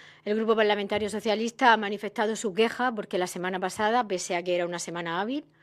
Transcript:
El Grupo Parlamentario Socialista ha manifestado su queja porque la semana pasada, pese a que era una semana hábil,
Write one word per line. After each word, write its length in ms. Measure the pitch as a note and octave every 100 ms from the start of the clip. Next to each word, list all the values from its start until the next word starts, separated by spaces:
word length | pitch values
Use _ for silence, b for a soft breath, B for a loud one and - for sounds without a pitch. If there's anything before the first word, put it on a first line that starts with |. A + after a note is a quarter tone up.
| B B -
El 100 | G#3+
Grupo 180 | A3
Parlamentario 540 | A3 G#3+ G#3 G3+ G#3 G#3
Socialista 640 | G#3 A3+ G#3 A3+ - B3
ha 60 | A3
manifestado 580 | G3+ G3+ G#3 G#3 G#3+ G#3+
su 160 | A3+
queja 400 | F3+ A3+ - B3+
porque 240 | A3 - F#3
la 100 | F3+
semana 320 | F#3 F3+ F#3
pasada, 480 | F#3 - G#3+ A#3+ G#3+
pese 300 | F#3 - F3+
a 60 |
que 120 | F3+
era 120 | F3 F3
una 120 | F3
semana 440 | F3 E3+ E3+ E3+
hábil, 240 | G#3 C#4+ - B